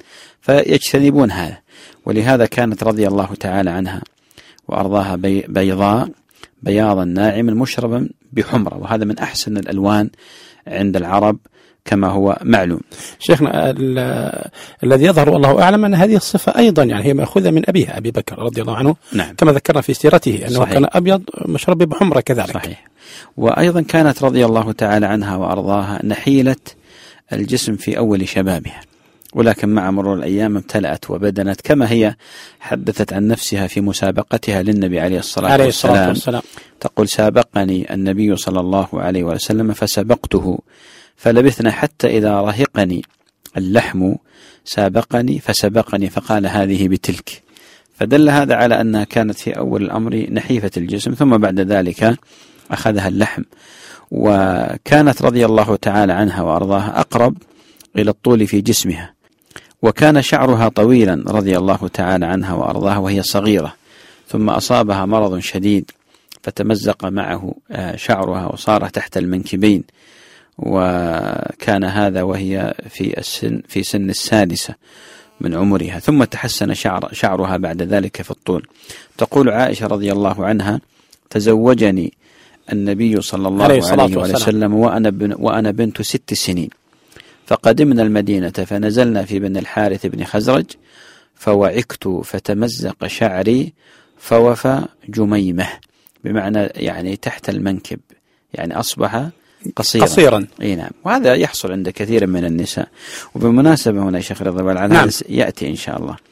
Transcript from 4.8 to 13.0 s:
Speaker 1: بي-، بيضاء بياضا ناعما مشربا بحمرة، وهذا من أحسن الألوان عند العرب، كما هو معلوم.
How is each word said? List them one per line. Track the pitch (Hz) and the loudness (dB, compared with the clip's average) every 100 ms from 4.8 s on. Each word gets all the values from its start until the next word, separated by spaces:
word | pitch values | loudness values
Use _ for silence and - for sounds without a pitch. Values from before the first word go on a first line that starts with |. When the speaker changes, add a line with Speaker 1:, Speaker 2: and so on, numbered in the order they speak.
| 98 101 98 90 | -2 0 -2 -2
Speaker 1:
بي-، | 98 98 - | 0 -2 -2
بيضاء | 95 95 95 101 110 151 - _ _ - _ | 0 0 2 2 2 -2 -10 _ _ -20 _
بياضا | - 101 110 95 | -2 0 2 2
ناعما | 90 90 107 104 117 | 0 0 0 0 0
مشربا | 110 127 - 120 120 139 - _ | 0 -2 -2 -4 -4 -6 -10 _
بحمرة، | 123 104 127 98 95 | -4 -2 0 -2 -6
وهذا | 95 110 | -4 -2
من | 104 107 | -2 -4
أحسن | 107 - - 104 | -6 -8 -6 -6
الألوان | 92 98 98 104 104 _ - - - _ - | -4 -2 0 2 0 _ -20 -20 -20 _ -10
عند | 98 98 92 | -4 -2 -2
العرب، | 87 101 104 107 _ _ _ _ | 0 2 4 2 _ _ _ _
كما | - 104 95 | -4 0 0
هو | 98 98 101 | 2 0 0
معلوم. | - 113 90 85 - - | 2 2 2 -2 -8 -20